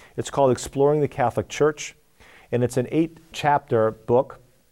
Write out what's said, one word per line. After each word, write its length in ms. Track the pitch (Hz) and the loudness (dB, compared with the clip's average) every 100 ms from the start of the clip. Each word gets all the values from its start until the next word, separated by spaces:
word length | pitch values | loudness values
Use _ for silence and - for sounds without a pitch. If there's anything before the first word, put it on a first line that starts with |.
| - | -16
It's 140 | - - | -12 -6
called 240 | - 139 | 2 2
Exploring 480 | 120 - 135 139 151 | 2 -2 0 0 2
the 80 | 143 | -2
Catholic 400 | - 123 - 107 | -2 -2 -2 -6
Church, 480 | - 147 151 - - _ _ - - - | 0 0 -2 -10 -18 _ _ -20 -20 -6
and 100 | 120 | -2
it's 140 | 120 131 | -2 -2
an 100 | 123 | -2
eight-chapter 1000 | 151 165 - - - 151 143 - 120 110 | 0 -2 -4 -20 -6 0 0 0 0 0
book, 480 | 107 - 120 139 - _ _ _ | -2 0 2 0 -6 _ _ _